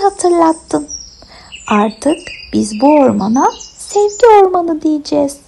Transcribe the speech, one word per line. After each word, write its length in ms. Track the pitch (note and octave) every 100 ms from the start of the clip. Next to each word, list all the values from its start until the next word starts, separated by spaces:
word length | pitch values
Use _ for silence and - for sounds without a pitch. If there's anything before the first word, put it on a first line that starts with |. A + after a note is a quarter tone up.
hatırlattın. 840 | G4 F#4+ F4+ E4+ D#4+ D#4+ - D4+ C#4+ - - - - - - - -
Artık 500 | G#3+ G#3+ - C#4 E4 - - -
biz 280 | G#3+ G#3+ G#3+
bu 60 | C4+
ormana 640 | D4+ C4 G#3 G3 A#3+ F#4 - - -
sevgi 500 | - G4+ G#4 G4+ A#4+ G#4
ormanı 400 | F#4+ F#4 E4+ D#4
diyeceğiz. 560 | D#4 D4+ D4 D4 C#4+ C#4+